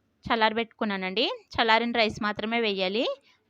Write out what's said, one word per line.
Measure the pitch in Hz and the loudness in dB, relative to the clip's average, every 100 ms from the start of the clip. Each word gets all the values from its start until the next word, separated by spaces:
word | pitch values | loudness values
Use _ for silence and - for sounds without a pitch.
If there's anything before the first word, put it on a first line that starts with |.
| _ _ | _ _
చల్లారబెట్టుకున్నానండి. | - 226 220 220 226 _ 220 196 185 190 320 494 - | -2 2 2 2 -4 _ -4 -2 -2 0 -2 -4 -6
చల్లారిన | - 233 226 233 233 | 0 2 4 2 2
రైస్ | 220 - | 0 0
మాత్రమే | 208 208 214 233 | -4 -4 -2 0
వేయాలి. | 220 190 185 208 370 539 _ _ | 0 0 -2 0 -2 -4 _ _